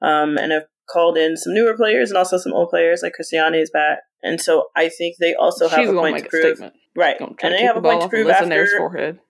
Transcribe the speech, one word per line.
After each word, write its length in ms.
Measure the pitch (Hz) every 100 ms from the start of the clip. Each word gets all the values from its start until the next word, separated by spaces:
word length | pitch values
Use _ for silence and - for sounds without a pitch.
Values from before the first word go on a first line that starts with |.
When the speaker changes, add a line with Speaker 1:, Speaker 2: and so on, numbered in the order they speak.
Speaker 1:
um, 340 | 156 151 151 147
and 160 | -
have 140 | 156 156 _ -
called 280 | 175 170 165
in 200 | 160 160
some 180 | 170
newer 200 | 202 226
players 360 | 220 220 214 233
and 80 | 190
also 180 | 180 180
some 160 | 180
old 160 | - 170
players, 340 | 170 165 170
like 120 | 170 -
Cristiane 360 | 165 160 160 160
is 100 | 156
back. 300 | 151 151 147 - _
And 160 | - 165
so 280 | - 160 - -
I 140 | 165
think 260 | 165 170 170
they 160 | 170
also 320 | - 160 - 165
have 100 | -
Speaker 2:
She's 80 | 233
Speaker 1:
a 40 |
Speaker 2:
gonna 80 | 185
Speaker 1:
point 140 | 160 151
Speaker 2:
make 60 |
Speaker 1:
to 40 | -
Speaker 2:
a 20 |
Speaker 1:
prove. 260 | 160 160 160
Speaker 2:
statement. 160 | - _ _
Speaker 1:
Right. 240 | - 160 -
Speaker 2:
Gonna 160 | -
try 140 | - 170
Speaker 1:
And 60 |
Speaker 2:
to 20 | 180
Speaker 1:
they 20 |
Speaker 2:
kick 40 | 240
Speaker 1:
have 80 | 220
Speaker 2:
the 40 |
Speaker 1:
a 20 |
point 100 | 165
Speaker 2:
ball 80 | 170
Speaker 1:
to 40 |
Speaker 2:
off 60 | 190
Speaker 1:
prove 160 | 220 220
Speaker 2:
Lisander's 420 | 190 175 160 -
Speaker 1:
after 80 | -
Speaker 2:
forehead. 400 | - 170 147 175 _